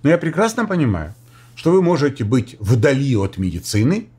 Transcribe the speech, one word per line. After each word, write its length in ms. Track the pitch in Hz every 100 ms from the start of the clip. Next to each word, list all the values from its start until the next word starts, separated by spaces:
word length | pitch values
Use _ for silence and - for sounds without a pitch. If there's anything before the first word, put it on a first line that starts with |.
Но 80 | 139
я 80 | 170
прекрасно 480 | 165 156 220 226 214
понимаю, 480 | 180 135 90 76 - - - - -
что 160 | 165
вы 120 | 185
можете 400 | 175 165 143 139
быть 320 | 107 127 107 -
вдали 560 | 98 123 139 135 139 113
от 220 | 98 -
медицины 680 | 92 82 - 104 120 208 -